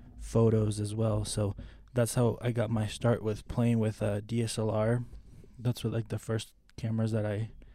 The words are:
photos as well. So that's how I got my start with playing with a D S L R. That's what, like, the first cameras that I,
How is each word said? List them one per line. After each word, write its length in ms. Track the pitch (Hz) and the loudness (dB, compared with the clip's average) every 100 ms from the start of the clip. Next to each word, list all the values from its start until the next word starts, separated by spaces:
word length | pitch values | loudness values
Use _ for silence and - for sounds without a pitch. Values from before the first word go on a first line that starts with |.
| - - | -18 -14
photos 640 | - 117 113 110 107 104 | -2 4 6 6 2 0
as 120 | 104 | -2
well. 320 | 110 110 107 | 0 0 0
So 300 | 101 110 101 - - - - | -2 -2 -2 -2 -10 -16 -6
that's 200 | 123 113 | 0 0
how 220 | - 117 - | 2 2 2
I 80 | 123 | -2
got 180 | 120 107 | 0 0
my 200 | 113 107 | 0 -2
start 340 | - 123 110 | 0 2 2
with 240 | 107 101 - | 0 -4 -4
playing 320 | - 117 117 | 0 2 4
with 240 | 110 107 | 2 0
a 180 | 110 104 | -2 -2
D 220 | 104 117 | -2 -2
S 160 | 113 - | -2 0
L 120 | 110 | 0
R. 340 | 107 110 123 120 - - - - - | 2 2 2 -2 -12 -18 -20 -20 -6
That's 280 | 120 120 | -2 0
what, 80 | 113 | -2
like, 160 | 113 107 | -2 -2
the 100 | 107 | -4
first 340 | - 110 - - _ - | -2 -4 -4 -16 _ -8
cameras 340 | 113 110 110 | -4 0 0
that 140 | 110 104 | 0 0
I, 240 | 104 110 - - | -2 -4 -8 -20